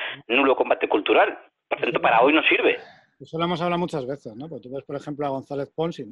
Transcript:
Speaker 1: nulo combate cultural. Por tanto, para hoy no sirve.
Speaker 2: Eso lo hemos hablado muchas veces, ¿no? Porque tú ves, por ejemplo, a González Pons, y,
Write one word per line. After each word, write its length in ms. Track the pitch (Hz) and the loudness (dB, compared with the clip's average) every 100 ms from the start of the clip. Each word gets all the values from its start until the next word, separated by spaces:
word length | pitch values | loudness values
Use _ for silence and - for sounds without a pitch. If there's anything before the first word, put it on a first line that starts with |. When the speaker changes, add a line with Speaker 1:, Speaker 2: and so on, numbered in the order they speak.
| - 139 - | -10 -12 -2
Speaker 1:
nulo 280 | 127 139 - | 2 2 2
combate 320 | - - - | 2 0 0
cultural. 500 | 110 95 107 208 - - _ _ | 0 4 4 4 0 -14 _ _
Por 140 | - | -4
tanto, 200 | 123 - | -2 0
para 200 | 135 113 | 4 6
hoy 120 | 135 | 6
no 100 | 156 | 4
sirve. 360 | - 185 196 - - - _ _ | 2 2 2 0 -6 -20 _ _
Speaker 2:
Eso 180 | 135 165 | -10 -4
lo 60 | |
hemos 180 | 175 165 | -2 0
hablado 180 | 175 175 | 0 -2
muchas 280 | 180 156 123 | -2 -4 -6
veces, 260 | 139 120 107 | -8 -12 -14
¿no? 120 | 160 | -12
Porque 220 | 135 123 | -14 -12
tú 40 | |
ves, 120 | 135 - | -12 -10
por 100 | 139 | -10
ejemplo, 300 | 147 143 143 | -8 -6 -4
a 40 | |
González 400 | 135 - 143 135 - | -4 -6 -8 -6 -4
Pons, 240 | 165 160 | -4 -6
y, 40 | 110 | -14